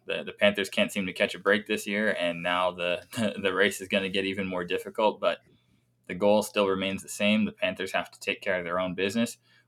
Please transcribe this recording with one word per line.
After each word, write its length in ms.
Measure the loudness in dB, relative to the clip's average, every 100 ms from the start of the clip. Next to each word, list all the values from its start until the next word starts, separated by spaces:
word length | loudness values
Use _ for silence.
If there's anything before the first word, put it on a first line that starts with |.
| -8
the, 160 | -8
the 80 | -8
Panthers 380 | 2 2 2 0
can't 220 | 0 0
seem 120 | -2 -4
to 60 |
catch 220 | 0 -2
a 40 | 0
break 280 | 2 2 2
this 200 | -4 -2
year, 300 | 0 0 0
and 240 | -2 -2
now 280 | 0 0 0
the, 320 | 0 -2 -4 -6 -2
<laughs> 260 | -2 0
the 100 | 0
race 280 | 4 2 2
is 80 | -2
gonna 200 | -2 0
get 160 | -2
even 220 | -2 -2 -4
more 180 | -4
difficult, 560 | -4 -4 -4 0 0 2
but 180 | 0 -2 _ _ _ _ _ _ -10
the 80 |
goal 280 | 2 4 4
still 260 | 4 2 2
remains 340 | 2 0 -4
the 60 | -8
same. 360 | -2 2 4
The 80 | 2
Panthers 400 | 0 -4 -2 -4
have 180 | -4 -4
to 80 | -8
take 200 | -6 -4
care 180 | -2 -2
of 60 |
their 140 | -2 -2
own 160 | -2
business, 440 | 0 0 0 -2 -4 _ _